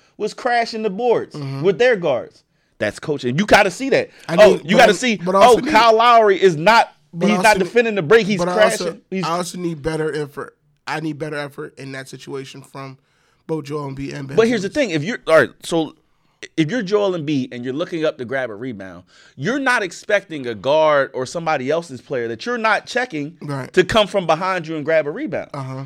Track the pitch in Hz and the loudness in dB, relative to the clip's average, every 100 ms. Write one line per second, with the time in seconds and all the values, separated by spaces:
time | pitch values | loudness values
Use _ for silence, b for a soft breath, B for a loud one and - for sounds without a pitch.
0 | b - 208 - 247 240 226 226 220 185 | b -10 -8 -6 -2 -2 -2 -6 -6 -4
1 | 240 180 107 151 139 135 170 170 247 226 | 0 0 -2 -10 -10 -2 0 2 2 0
2 | 170 123 92 _ _ _ _ - 104 - | 0 -2 -4 _ _ _ _ -6 -6 -4
3 | - 147 123 135 208 214 208 - 269 180 | -6 -4 -2 -2 4 4 4 -2 -2 0
4 | 113 B - 165 208 185 - 226 226 202 | -2 B -2 6 6 6 2 4 6 4
5 | 247 208 175 190 226 247 247 220 226 220 | 0 -2 0 6 6 6 4 4 6 6
6 | 233 233 214 196 190 151 170 226 - _ | 6 6 6 6 4 4 4 4 2 _
7 | _ 170 185 208 214 208 175 233 233 202 | _ -2 0 4 4 4 2 0 0 0
8 | 151 226 196 196 180 180 214 214 180 170 | 4 4 4 -2 0 2 2 2 -6 -10
9 | _ 190 160 175 175 180 175 160 143 156 | _ -6 -2 -4 -4 -6 -8 -6 -6 -4
10 | 156 147 143 143 123 _ _ _ - 151 | -4 -4 -8 -10 -14 _ _ _ -10 -8
11 | 156 143 151 147 143 135 147 - 135 135 | -8 -8 -8 -8 -10 -12 -16 -16 -16 -14
12 | 131 131 139 139 135 139 135 143 135 131 | -16 -18 -14 -14 -14 -18 -20 -18 -18 -18
13 | _ _ _ _ - 160 139 151 139 135 | _ _ _ _ -10 -8 -8 -10 -10 -10
14 | 139 143 139 135 226 233 190 302 247 160 | -12 -12 -4 2 2 0 -4 -4 -2 -2
15 | 143 - - 160 117 - - 170 156 - | -4 -6 2 4 4 -2 -4 -4 -4 -8
16 | _ _ _ _ - - 156 240 185 208 | _ _ _ _ -6 -2 -2 -2 -2 0
17 | 202 180 147 147 127 123 123 135 175 175 | 0 -2 -4 -4 -4 -8 -8 -8 -8 -4
18 | 156 - 120 135 123 101 131 104 95 87 | -4 -4 -6 -6 -6 -8 -12 -12 -14 -18
19 | - b b - 151 277 269 247 190 - | -20 b b -8 -4 -2 -2 -2 -4 -10
20 | - 208 196 156 120 107 127 151 156 143 | -4 -4 -4 -10 -10 -6 0 2 4 2
21 | 135 120 127 175 165 151 127 160 170 127 | 0 -4 -8 -6 -4 -2 -2 -4 -4 -14
22 | - 135 117 117 - 247 220 196 - 240 | -8 -6 -6 -6 -6 -2 0 -2 -2 -6
23 | 247 156 143 170 147 139 127 - 180 220 | -6 -6 -10 -12 -10 -10 -2 0 2 2
24 | 208 202 170 160 185 185 160 160 147 160 | 0 0 0 0 -2 -4 -6 -6 0 0
25 | 143 185 294 120 - 143 131 131 | 0 -6 -8 -8 -8 -10 -10 -12